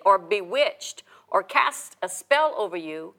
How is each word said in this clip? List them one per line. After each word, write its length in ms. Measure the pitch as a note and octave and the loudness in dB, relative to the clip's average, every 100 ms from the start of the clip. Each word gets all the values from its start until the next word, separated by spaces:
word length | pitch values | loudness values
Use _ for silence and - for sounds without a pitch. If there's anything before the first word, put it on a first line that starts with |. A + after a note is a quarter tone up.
or 140 | F#3+ G3 | 4 4
bewitched 840 | E3 G#3 F3+ C4 C4 - - - - _ _ | 2 -4 -2 0 0 -2 -12 -16 -20 _ _
or 140 | G3 | -2
cast 520 | G3 - - - - - | 0 2 2 -2 -12 -10
a 60 | F#3 | -10
spell 460 | - - C#4 D#4 - | -8 0 2 2 0
over 200 | G3+ F3 | -4 -4
you, 380 | D#3+ D#3 E3 | -8 -10 -12